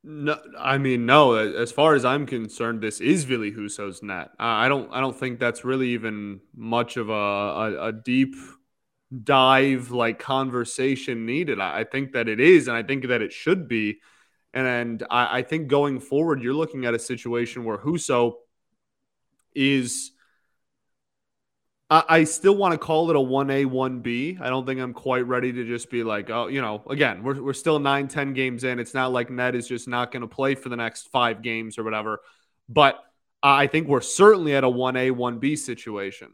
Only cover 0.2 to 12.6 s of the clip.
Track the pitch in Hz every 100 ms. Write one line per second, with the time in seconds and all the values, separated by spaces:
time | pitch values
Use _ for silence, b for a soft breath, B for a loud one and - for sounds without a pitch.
0.2 | 147 151 - - 131 135 135 123 117 147
1.2 | 139 113 107 73 117 - 156 143 123 143
2.2 | 139 123 107 - 117 113 107 - 120 175
3.2 | 131 123 104 107 104 104 101 90 104 90
4.2 | - _ 117 110 123 139 - 127 131 120
5.2 | 131 117 120 117 123 131 127 120 110 104
6.2 | 104 98 _ - 113 117 120 123 107 107
7.2 | 101 101 104 78 110 80 104 110 120 127
8.2 | 135 - - - _ _ _ _ _ 131
9.2 | 110 135 131 131 139 131 120 123 117 107
10.2 | - 135 135 123 117 - 131 131 - 117
11.2 | 113 139 170 104 92 80 113 135 135 131
12.2 | 117 110 156 175